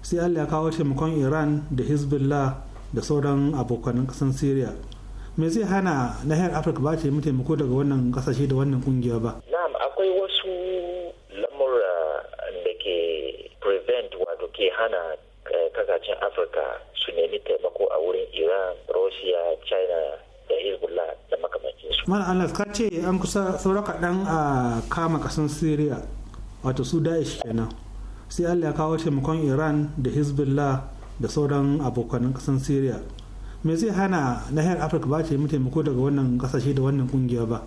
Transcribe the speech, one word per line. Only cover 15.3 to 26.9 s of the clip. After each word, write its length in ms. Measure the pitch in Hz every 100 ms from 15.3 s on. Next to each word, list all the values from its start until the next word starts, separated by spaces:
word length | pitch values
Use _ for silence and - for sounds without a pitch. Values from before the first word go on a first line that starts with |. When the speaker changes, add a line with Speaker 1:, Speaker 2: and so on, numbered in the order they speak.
| - -
Speaker 2:
eh, 180 | 85 82
kasashen 420 | - 98 87 - 98
Afirka 560 | 98 - 85 - 69 - -
su 160 | - - 82
nemi 240 | 82 -
taimako 480 | - - 92 - 98
a 80 | 78 85
wurin 240 | - - 80
Iran, 400 | 80 95 92 87 -
Russia, 640 | - 98 - 92 87 85 80 -
China 560 | 98 92 85 76 73 - - -
da 80 | -
Hezbollah 540 | 95 95 - 87 80 - -
da 60 | -
makamancinsu. 640 | - - - - - - -
Speaker 1:
Malam 220 | 202 180
Anas, 220 | 185 175 165
ka 80 | 202
ce 160 | 202 220 170
an 160 | 170 185
kusa 400 | 180 202 190 190
saura 240 | 190 196
kaɗan 400 | 202 160 175 185
a 160 | 196 160 147 135 123 117 -
kama 300 | - 165 156
ƙasan 300 | 147 - 151
Syria, 500 | 151 160 151 151 120 - - - - - -
wato 220 | 131 131
su 160 | 131